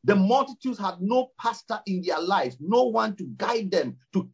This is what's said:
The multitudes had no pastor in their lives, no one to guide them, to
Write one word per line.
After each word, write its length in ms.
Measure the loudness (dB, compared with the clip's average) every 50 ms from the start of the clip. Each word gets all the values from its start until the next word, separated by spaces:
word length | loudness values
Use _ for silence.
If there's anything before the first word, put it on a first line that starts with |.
The 140 | 4 4 4
multitudes 640 | 4 4 4 4 2 2 0 -6 _ -8 -8 -6 -4
had 200 | -6 -6 -4 -4
no 280 | -2 0 2 0 0 -2 _ -6
pastor 420 | -6 -6 -6 -6 _ -8 -8 -8 -4
in 160 | -4 -4 -4
their 180 | -2 -2 -2 -2
lives, 360 | 0 0 0 0 0 -2 -6 -8
no 320 | -2 2 2 4 4 2
one 240 | 2 0 0 -2 -4
to 80 | -8 -10 -12 -8
guide 340 | -6 -2 -2 -2 -2 -2 0
them, 280 | 0 0 0 0 -6 -12 _ _ -4
to 140 | -4 -4 -2